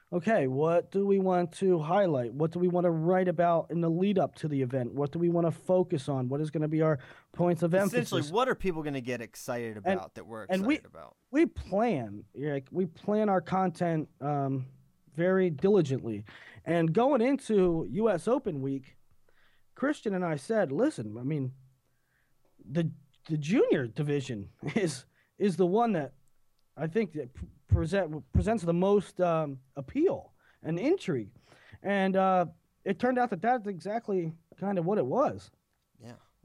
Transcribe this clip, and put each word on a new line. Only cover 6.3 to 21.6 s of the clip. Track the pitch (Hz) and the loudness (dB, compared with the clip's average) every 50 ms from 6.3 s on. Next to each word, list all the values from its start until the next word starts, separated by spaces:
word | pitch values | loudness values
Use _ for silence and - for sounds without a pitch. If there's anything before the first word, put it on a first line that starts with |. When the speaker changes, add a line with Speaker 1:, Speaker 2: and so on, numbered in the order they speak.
| 135 143 | -2 -4
Speaker 1:
is | 156 151 | -4 -4
gonna | - 165 151 151 | -2 -2 -2 0
be | 156 156 156 | 0 2 2
our | 156 156 135 - - - - - _ - | 2 2 0 -2 -12 -20 -20 -20 _ -4
points | - 175 175 175 165 170 | 0 0 0 2 2 0
of | 170 165 | 2 2
Speaker 2:
Essentially, | 190 202 190 214 247 233 - - 175 | 2 2 2 0 -2 -2 0 -2 -2
Speaker 1:
emphasis?" | 151 147 170 | -2 0 0
Speaker 2:
what | 220 262 254 | 0 0 0
are | 233 | 0
people | - - 190 170 156 151 | -2 -2 -4 -4 -4 -4
gonna | 151 143 135 | -4 -6 -4
get | 120 123 123 117 | -4 -4 -6 -6
excited | 117 104 - - - - 123 120 120 113 107 107 95 | -6 -10 -14 -14 -8 -6 -6 -4 -4 -6 -8 -6 -2
Speaker 1:
And, | 180 196 185 | -2 -2 -2
Speaker 2:
about | - 78 _ | -4 -10 _
that | 117 87 | -18 -16
we're | 87 113 110 104 - | -14 -14 -14 -6 -4
Speaker 1:
and | 185 190 190 | -4 -2 0
we, | 233 302 | -2 -2
Speaker 2:
excited | - - - - | -2 -4 -12 -18
about? | 80 78 58 - _ _ _ - | -18 -18 -18 -20 _ _ _ 0
Speaker 1:
we | 285 339 | 0 0
plan, | - - - - - 175 196 226 247 202 135 120 104 101 104 104 - _ | 0 -2 -10 -10 -4 -2 0 0 0 0 -2 -4 -6 -10 -14 -16 -16 _
like, | 107 139 151 143 139 131 - | -8 -6 -4 -4 -6 -6 -6
we | - 165 196 | -4 -4 -4
plan | 165 - - - - 208 214 214 208 | -4 -6 -8 -4 -2 0 0 2 2
our | 190 185 | 2 0
content, | 170 - 185 190 190 185 170 - 180 170 165 160 147 - _ _ | 0 0 0 0 0 0 0 -2 -2 0 0 -2 -4 -6 _ _
um, | - 143 147 143 139 135 135 135 131 131 - - _ _ _ _ _ - - | -6 -4 -2 -2 0 -2 -2 -4 -4 -8 -14 -20 _ _ _ _ _ -16 -6
very | 156 170 185 185 190 185 180 | -2 0 2 2 2 2 0
diligently. | 156 131 - 196 214 196 160 127 135 127 82 113 107 101 104 - - - - - - - - | 0 0 2 4 4 4 4 2 0 -4 -2 -6 -8 -8 -10 -12 -18 -20 -20 -20 -20 -14 -4
And | - 165 170 165 160 160 | 0 2 2 2 2 4
going | 214 240 269 302 247 | 4 4 4 4 4
into | 220 262 285 269 - - 220 202 185 180 170 160 151 92 | 4 2 0 0 -2 0 2 4 4 4 2 0 -2 -4
U | 120 185 220 226 | -2 0 2 2
S | 196 160 - 214 | 2 0 0 0
Open | 240 285 - 214 160 139 131 | 0 0 0 -4 -6 -4 -4
week, | 139 139 135 135 - - _ _ _ _ _ _ _ _ _ _ _ _ _ _ _ _ | -4 -4 -6 -8 -12 -20 _ _ _ _ _ _ _ _ _ _ _ _ _ _ _ _
Christian | - - 277 302 - - 220 196 | -4 -2 -2 -2 -2 -4 -4 -2
and | 180 180 | -2 0
I | 170 156 | -2 -2
said, | 143 - - 226 220 196 139 | -4 -4 -2 0 0 0 0
"Listen, | 131 156 240 311 - - 117 107 104 117 | 0 0 0 0 0 -4 -8 -8 -8 -6
I | 123 | -4
mean, | 135 160 147 135 131 131 - | -4 -2 -2 -2 -4 -6 -10